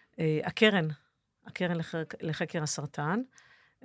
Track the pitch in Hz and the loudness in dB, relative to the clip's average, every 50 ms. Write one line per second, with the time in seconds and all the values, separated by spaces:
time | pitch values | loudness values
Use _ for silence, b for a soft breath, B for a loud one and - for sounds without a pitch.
0 | B B _ - 165 156 156 151 - - - - 226 214 202 190 160 156 147 - | B B _ -2 0 2 2 0 0 -2 2 6 6 6 6 4 2 0 -2 -6
1 | _ _ _ _ _ _ _ _ _ - - - 185 170 175 165 160 - - 165 | _ _ _ _ _ _ _ _ _ -16 -4 -2 0 0 0 -2 -2 -4 -4 -4
2 | 160 - - - - 160 151 - 175 156 - 170 151 147 - - 139 143 - - | -4 -6 -8 -6 -4 -4 -2 -2 -2 -2 -2 -2 -2 -2 -2 -4 -6 -6 -4 -2
3 | 143 151 185 233 262 b b b b b b b b b b b | -2 0 0 0 -2 b b b b b b b b b b b